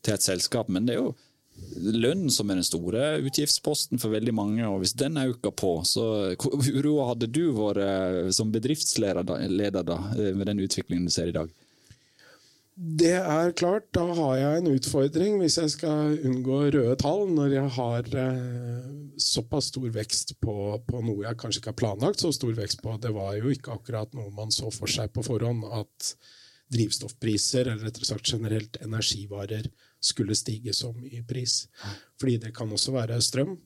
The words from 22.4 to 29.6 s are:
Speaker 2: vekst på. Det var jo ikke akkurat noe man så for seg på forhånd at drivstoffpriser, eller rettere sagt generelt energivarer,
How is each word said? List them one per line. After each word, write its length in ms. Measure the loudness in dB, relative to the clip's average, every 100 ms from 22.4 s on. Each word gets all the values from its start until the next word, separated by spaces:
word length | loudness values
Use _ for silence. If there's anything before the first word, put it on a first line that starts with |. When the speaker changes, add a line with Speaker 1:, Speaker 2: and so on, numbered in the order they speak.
| -2 -2
Speaker 2:
vekst 240 | -4 -4
på. 140 | -6 -4
Det 140 | -4
var 220 | -4 -4 -2
jo 160 | 0
ikke 220 | -2 -4 -10
akkurat 380 | -6 -6 -6
noe 160 | -8 -10
man 160 | -8 -2
så 240 | -2 -2
for 160 | -4 -4
seg 240 | -2 -2
på 80 | -4
forhånd 440 | -2 0 0 -2 -4
at 440 | -6 -8 _ -10 -10 -20 -20 -20 _ _
drivstoffpriser, 960 | 0 2 0 -4 -4 0 2 2 2 0
eller 160 | -2
rettere 240 | -6 -4 -4
sagt 240 | -2 -2
generelt 460 | -2 -2 -2 -4 -10
energivarer, 880 | -6 -2 0 -2 -6 -10 -6 -6